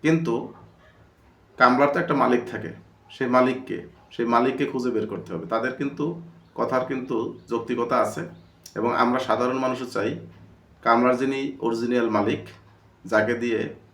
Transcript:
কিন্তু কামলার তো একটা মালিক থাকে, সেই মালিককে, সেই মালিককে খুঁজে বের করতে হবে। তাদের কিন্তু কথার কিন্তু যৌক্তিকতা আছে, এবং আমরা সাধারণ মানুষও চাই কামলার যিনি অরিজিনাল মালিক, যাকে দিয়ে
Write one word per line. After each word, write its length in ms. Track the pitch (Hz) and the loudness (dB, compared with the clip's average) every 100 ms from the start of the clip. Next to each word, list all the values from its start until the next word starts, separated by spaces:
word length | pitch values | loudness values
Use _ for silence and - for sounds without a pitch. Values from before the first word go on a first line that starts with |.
কিন্তু 300 | 151 165 123 120 - - - _ - _ - _ _ _ _ - | 2 2 0 -4 -6 -16 -20 _ -20 _ -20 _ _ _ _ 4
কামলার 320 | 127 127 143 | 4 6 4
তো 40 | 175 | 2
একটা 160 | - 143 | 0 2
মালিক 180 | 127 120 - | 4 2 0
থাকে, 200 | 107 107 - - _ _ - | -8 -10 -12 -20 _ _ -6
সেই 140 | 127 127 | 2 4
মালিককে, 420 | 127 127 - 90 85 - - | 4 0 -6 -10 -10 -20 -20
সেই 140 | - 117 | -4 2
মালিককে 320 | 117 127 131 143 | 4 4 0 -2
খুঁজে 180 | 131 123 110 | -2 -2 -2
বের 120 | 104 | -4
করতে 220 | 95 - | -6 -8
হবে। 120 | 87 82 | -8 -4
তাদের 200 | 113 120 - | -2 -2 -4
কিন্তু 260 | 139 - 147 170 - - - - | -6 -4 -6 -6 -14 -20 -18 -6
কথার 280 | 120 131 127 | -2 0 -2
কিন্তু 260 | 131 123 120 120 - - | -6 -4 -4 -4 -8 -6
যৌক্তিকতা 480 | 113 - 120 117 123 107 | -4 -2 -4 0 2 0
আছে, 180 | 156 170 - - _ - - | -2 -10 -14 -20 _ -14 -4
এবং 120 | 113 117 | -2 2
আমরা 160 | 123 123 - | 2 2 0
সাধারণ 300 | 113 123 131 131 | 0 2 0 -2
মানুষও 220 | 123 123 - | -2 -4 -2
চাই 160 | 104 165 - - - - - - | -2 -4 -10 -20 -20 -20 -20 -4
কামলার 320 | 117 117 123 123 | 4 4 6 4
যিনি 180 | 135 135 135 - 113 | 0 -2 -4 -4 -2
অরিজিনাল 440 | 113 120 123 117 107 | -2 0 0 2 2
মালিক, 260 | 98 - - - - - _ _ - | 0 -2 -6 -20 -20 -20 _ _ 0
যাকে 280 | 107 107 120 | 2 2 0
দিয়ে 180 | 120 110 147 - - | 0 -2 -2 -8 -20